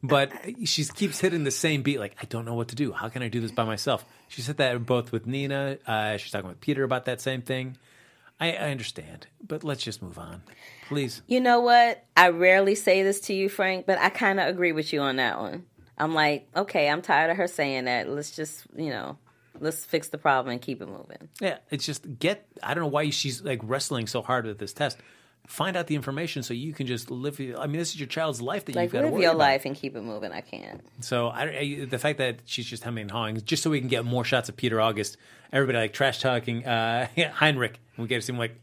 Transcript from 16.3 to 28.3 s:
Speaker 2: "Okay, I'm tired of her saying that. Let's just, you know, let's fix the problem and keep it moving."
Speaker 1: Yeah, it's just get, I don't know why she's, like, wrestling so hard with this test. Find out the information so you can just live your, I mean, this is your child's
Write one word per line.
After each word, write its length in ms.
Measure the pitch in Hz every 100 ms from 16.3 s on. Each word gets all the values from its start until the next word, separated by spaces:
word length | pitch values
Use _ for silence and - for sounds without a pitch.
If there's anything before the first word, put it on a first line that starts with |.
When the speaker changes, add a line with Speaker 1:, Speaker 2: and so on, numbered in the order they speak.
| 147 - -
Speaker 2:
"Okay, 320 | 196 185 147
I'm 120 | 151
tired 300 | 175 147 160
of 60 | 180
her 100 | 175
saying 380 | - 143 135 127
that. 220 | 123 -
Let's 260 | 143 147 -
just, 280 | 156 - - -
you 140 | 156
know, 280 | 117 67 147 _ _ _ -
let's 260 | 151 156 -
fix 240 | 160 -
the 80 | 151
problem 320 | 147 131 127
and 100 | 123
keep 200 | - 131
it 40 | -
moving." 420 | 98 - - 160 -
Speaker 1:
Yeah, 180 | 190 151 _
it's 140 | 147 -
just 340 | 147 - 123
get, 260 | - 202 _ -
I 120 | - 151
don't 80 |
know 60 | 160
why 200 | 143 156
she's, 320 | 147 139 120
like, 200 | - 123
wrestling 420 | 107 135 - 135 110
so 160 | 123
hard 240 | - 123 113
with 140 | 104
this 140 | 98
test. 240 | - 147 - - - _ _ _
Find 300 | - 175 180
out 80 | 170
the 80 | 151
information 460 | 135 139 165 -
so 140 | 120 120
you 180 | 147
can 140 | 151 131
just 240 | 120 120
live 280 | 127 139 143
your, 200 | 131 120
I 80 | 143
mean, 100 | 151
this 160 | 170
is 60 | 156
your 80 | 135
child's 340 | - 160